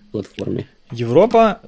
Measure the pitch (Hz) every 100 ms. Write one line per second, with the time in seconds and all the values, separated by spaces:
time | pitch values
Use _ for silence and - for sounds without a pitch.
0 | _ 107 98 - 101 104 107 _ - 117
1 | 117 135 226 226 220 -